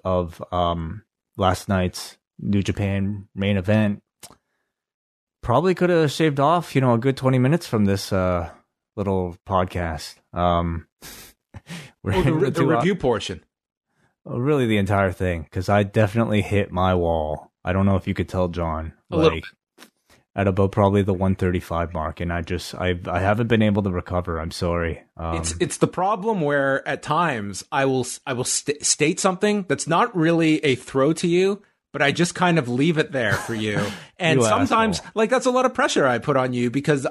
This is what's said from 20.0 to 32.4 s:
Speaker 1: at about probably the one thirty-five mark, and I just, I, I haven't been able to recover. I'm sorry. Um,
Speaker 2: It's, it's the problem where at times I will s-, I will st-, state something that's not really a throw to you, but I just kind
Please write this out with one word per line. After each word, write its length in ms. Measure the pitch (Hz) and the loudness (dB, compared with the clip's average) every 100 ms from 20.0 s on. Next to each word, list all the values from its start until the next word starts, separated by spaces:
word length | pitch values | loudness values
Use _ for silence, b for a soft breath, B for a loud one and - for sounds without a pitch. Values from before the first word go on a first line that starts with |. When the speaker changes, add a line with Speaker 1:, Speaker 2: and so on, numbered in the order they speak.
| _ b b 98 | _ b b -2
Speaker 1:
at 120 | 98 | 0
about 240 | 95 98 | 2 0
probably 300 | - 98 101 | 4 4 4
the 120 | 98 | 0
one 200 | 90 95 92 | 0 0 0
thirty-five 560 | 92 90 - 85 85 | 0 -2 -2 -4 -4
mark, 280 | 85 78 - | -4 -6 -6
and 120 | 87 | -4
I 80 | 85 | -4
just, 340 | 85 90 - | -4 -6 -8
I, 240 | - 92 87 90 | -4 -2 -2 -2
I 140 | 87 | -2
haven't 260 | 98 107 117 | 0 0 2
been 140 | 113 | 4
able 200 | 107 101 | 4 2
to 60 | 101 | 0
recover. 480 | 90 - 90 87 80 | -4 -4 -4 -4 -6
I'm 100 | 82 | -6
sorry. 520 | - 87 85 85 78 _ - | -4 -2 -2 -2 -6 _ -10
Um, 200 | 82 82 | -6 -4
Speaker 2:
It's, 180 | 82 82 | -4 -4
it's 160 | 175 - | -6 -2
the 100 | 160 | -2
problem 540 | - 185 214 220 202 | 0 -2 -2 -2 -2
where 460 | 147 143 139 135 - | 0 0 0 -2 -4
at 140 | 135 | -8
times 640 | - 156 170 120 101 95 - | -2 0 0 -2 -6 -10 -6
I 140 | 143 | 0
will 160 | 135 131 | 0 0
s-, 200 | 120 - - | -4 -8 -8
I 60 | |
will 120 | 123 | -4
st-, 400 | 123 - - - | -4 -4 -4 -4
state 360 | - - 151 180 | -2 0 0 2
something 440 | 196 180 208 208 185 | 0 0 0 0 -2
that's 180 | - 147 | -4 0
not 300 | 170 233 185 | 0 2 2
really 480 | 160 170 160 156 | 2 4 4 2
a 100 | 151 | 2
throw 380 | 123 - 135 139 | 0 -2 2 2
to 140 | 160 175 | 2 2
you, 340 | 175 185 196 b b _ | 2 2 0 b b _
but 100 | 143 | 0
I 80 | 143 | 0
just 240 | 143 175 | 2 -2
kind 240 | - | 0